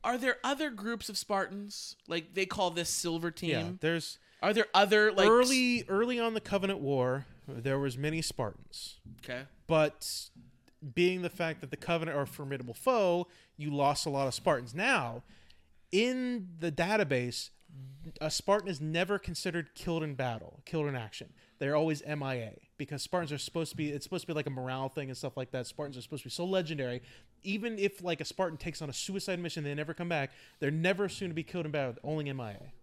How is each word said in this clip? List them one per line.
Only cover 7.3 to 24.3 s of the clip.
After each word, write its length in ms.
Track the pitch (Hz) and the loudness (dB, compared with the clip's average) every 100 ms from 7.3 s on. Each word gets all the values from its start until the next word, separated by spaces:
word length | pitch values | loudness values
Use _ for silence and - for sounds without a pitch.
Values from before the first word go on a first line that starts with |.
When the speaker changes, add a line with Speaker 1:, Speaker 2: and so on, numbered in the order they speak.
| - - | -16 -10
Speaker 2:
there 320 | 127 127 135 | -4 0 0
was 200 | 139 123 | 0 0
many 240 | 147 160 | -2 0
Spartans. 760 | 156 - 110 - - - - - - - | -2 -2 -4 -4 -16 -14 -14 -14 -18 -14
Speaker 1:
Okay. 200 | - 127 139 - - | -8 -8 -10 -14 2
Speaker 2:
But 640 | 160 151 - - - - - - - _ _ 147 | 4 4 2 -8 -8 -10 -18 -20 -20 _ _ -6
being 260 | 147 180 185 | 2 4 4
the 60 | 175 | -4
fact 300 | - 165 156 | -2 -4 -4
that 100 | 135 | -10
the 60 | - | -8
Covenant 400 | - 170 165 147 | -2 0 0 -2
are 60 | |
a 40 | 139 | -2
formidable 480 | - 139 139 147 | -6 -6 -6 -6
foe, 540 | - - 240 185 175 175 - _ - | -2 2 4 4 2 0 -10 _ -8
you 120 | 147 | -2
lost 360 | 143 139 143 160 | 4 4 4 0
a 40 | |
lot 160 | 139 135 | 0 0
of 60 | |
Spartans. 400 | - 185 135 123 | 2 2 2 0
Now, 480 | 139 233 233 120 120 - - - - _ - _ | -2 2 2 0 -6 -14 -20 -20 -20 _ -20 _
in 580 | 190 240 254 247 240 185 165 | 4 4 2 -2 -2 -6 -4
the 140 | 170 | -4
database, 800 | 151 170 214 165 131 123 - - - - 135 135 135 160 - | 0 2 4 4 2 0 -4 -10 -16 -20 -18 -16 -14 -14 -6
a 100 | 156 | -4
Spartan 380 | - - 208 190 | -2 2 2 2
is 120 | 147 | -4
never 380 | 156 165 185 202 | 0 0 2 0
considered 560 | - 165 190 170 143 | -2 -4 -2 -2 -6
killed 280 | - 180 165 | -8 -2 -2
in 120 | 156 | -2
battle, 460 | 135 127 110 - - | -2 -2 -2 -10 -18
killed 220 | - 160 147 | -6 -2 -2
in 80 | 131 | -4
action. 360 | 107 - - - _ _ | -6 -10 -14 -18 _ _
They're 180 | 139 151 | 2 4
always 260 | 160 147 | 2 0
M 200 | 151 147 | -4 -4
I 120 | 135 | -2
A 180 | 127 110 - _ - | -4 -6 -12 _ -10
because 260 | 139 143 | -8 -6
Spartans 300 | - 180 156 | -2 -2 -2
are 60 | 147 | -4
supposed 320 | - 170 160 | -4 -4 -4
to 60 | - | -4
be, 140 | 151 | -4
it's 140 | 143 | -4
supposed 180 | - 180 | -6 -6
to 40 | |
be 60 | - | -4